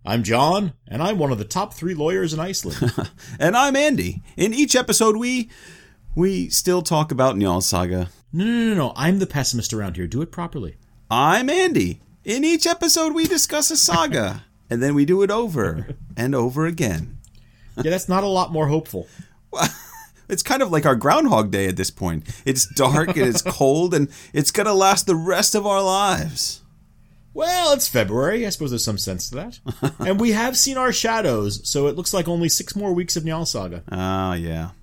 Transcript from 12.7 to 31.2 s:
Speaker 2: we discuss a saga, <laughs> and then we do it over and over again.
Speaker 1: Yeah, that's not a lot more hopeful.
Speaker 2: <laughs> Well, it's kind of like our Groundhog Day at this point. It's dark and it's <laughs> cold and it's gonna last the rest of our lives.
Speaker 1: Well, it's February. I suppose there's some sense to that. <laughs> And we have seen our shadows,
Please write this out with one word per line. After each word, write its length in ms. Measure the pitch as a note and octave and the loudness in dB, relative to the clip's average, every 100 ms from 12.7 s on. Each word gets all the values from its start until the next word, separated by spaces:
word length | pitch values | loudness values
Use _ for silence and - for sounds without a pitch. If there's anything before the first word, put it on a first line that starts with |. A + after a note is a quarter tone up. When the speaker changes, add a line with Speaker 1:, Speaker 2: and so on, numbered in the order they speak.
| E4+ E4+ E4 D#4+ D#4 | 0 2 2 2 0
Speaker 2:
we 100 | D#4+ | 0
discuss 460 | F4+ - D4+ D4 | 2 0 0 0
a 40 | D#4 | 2
saga, 680 | - E4+ D#4 D3 G2+ G#2 - _ | 2 2 2 0 -2 -6 -14 _
<laughs> 120 | _ | _
and 100 | A#2+ | 0
then 140 | C3+ | 2
we 120 | D3 C#3+ | 2 4
do 180 | F#3+ | 4
it 80 | G3 | 2
over 560 | G#3+ A#3 D3+ F#2+ D#2+ G2 C#3+ - - | 2 -2 -2 -2 -2 -8 -12 -12 -4
and 200 | A#2+ C#3 | -2 0
over 320 | A#2+ C3 D#3+ | 0 0 -4
again. 500 | E3 C3 E2 D#2+ - - - - _ - - | 0 -2 -2 -6 -12 -18 -20 -20 _ -20 -6
Speaker 1:
Yeah, 120 | D#3 | -2
that's 180 | F#3 F#3 | -2 0
not 160 | F#3 | 0
a 40 | G3+ | 2
lot 240 | F#3 F3+ | 0 0
more 160 | D#3+ D3 | 0 0
hopeful. 400 | D#3 D#3+ F#2+ E2 | 0 -2 -10 -12
Speaker 2:
<laughs> 60 | - - _ _ | -18 -20 _ _
Well, 160 | - - - - - A5 _ - | -2 -2 -2 -18 -20 -20 _ -8
it's 120 | G3 | -6
kind 220 | - C4+ | -2 0
of 80 | C4 | 2
like 140 | D#3+ D3+ | 2 4
our 100 | B2+ | 4
Groundhog 560 | C#3 A#3+ D4+ C3 G#2 | 4 4 4 4 2
Day 160 | G2 F#2+ | 0 0
at 80 | F2 | -2
this 160 | F#2 | -4
point. 360 | - F#2 D#2+ - - - | -4 -4 -4 -8 -6 -2
It's 200 | C3 - | 0 -2
dark 440 | - C3 D3 E3+ | 2 4 4 2
and 180 | E3 B2+ | 2 2
it's 140 | A2+ | 2
<laughs> 40 | - | -2
cold 480 | - C3+ D3 F3+ | 2 2 4 2
and 140 | E3+ C#3+ - - | 2 0 -4 -6
it's 180 | D#3 D3 | -2 0
gonna 220 | - G#3 | 0 2
last 320 | G3 F#3+ F#3 - | 4 4 4 2
the 120 | E3 | 0
rest 360 | E3 F3+ G#3+ | 0 0 2
of 140 | G#3+ G3+ | 0 0
our 160 | G3 | 0
lives. 800 | F#3+ F#3+ G3+ E3 D#3 B2+ - - - _ _ _ - - - - | 2 2 2 0 -4 -6 -8 -8 -18 _ _ _ -20 -20 -16 -6
Speaker 1:
Well, 380 | D#4+ F4+ E4+ | -2 0 2
it's 160 | C#4+ - | 2 2
February. 580 | B3 G2+ A2 C#3+ A3 G#3+ | 0 0 0 0 0 -4
I 20 | |
suppose 220 | - D3 | -4 -4
there's 140 | A#2+ - | -2 -2
some 120 | G#2 | -4
sense 320 | - F#2 - | -4 -6 -8
to 60 | B2+ | -10
that. 240 | G#3 - - - C#3 - | -12 -14 -12 -4 -4 -2
<laughs> 0 | |
And 200 | A#2 G3 | -2 2
we 100 | A#3 | 2
have 260 | G#3+ A#3+ B3+ | 2 0 0
seen 200 | C#4 C4 | 0 2
our 160 | B3+ | 0
shadows, 760 | - A3+ A3+ | 0 0 0